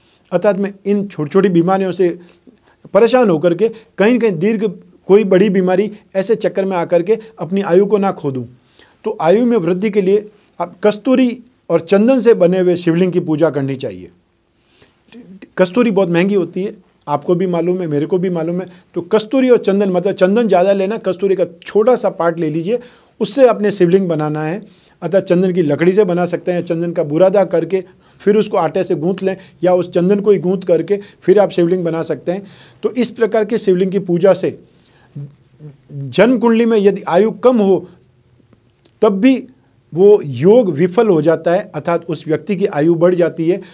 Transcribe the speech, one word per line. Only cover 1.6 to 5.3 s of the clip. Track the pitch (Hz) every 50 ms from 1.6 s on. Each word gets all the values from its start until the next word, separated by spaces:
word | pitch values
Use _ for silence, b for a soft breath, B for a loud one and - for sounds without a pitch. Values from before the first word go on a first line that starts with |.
| 165 180 190 190 190 185
से | 175 175 185 175 170 175 B B B B B B _ _ _ b b b - - -
परेशान | 196 233 226 247 254 247 208
होकर | 170 151 156 175 170
के | 170 208 226 220 B B B B -
कहीं | 190 220 254
न | 233
कहीं | 226 220
दीर्घ | 185 156 165 214 226 208 220 208 175 - - _ _ _ _ -
कोई | 190 208 220
बड़ी | 190